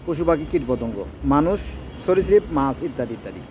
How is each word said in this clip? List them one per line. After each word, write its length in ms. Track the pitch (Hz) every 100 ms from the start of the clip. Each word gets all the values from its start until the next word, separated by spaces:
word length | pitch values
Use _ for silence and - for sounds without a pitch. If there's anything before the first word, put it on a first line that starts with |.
| -
পশু 180 | 160
পাখি, 220 | 170 156 151
কীটপতঙ্গ, 540 | 170 127 123 117 101 82 -
মানুষ, 360 | 135 143 165 202 - - - - -
সরীসৃপ, 360 | 185 175 208 -
মাছ 320 | 151 135 127
ইত্যাদি 320 | 139 127 123
ইত্যাদি। 260 | 110 101 92 -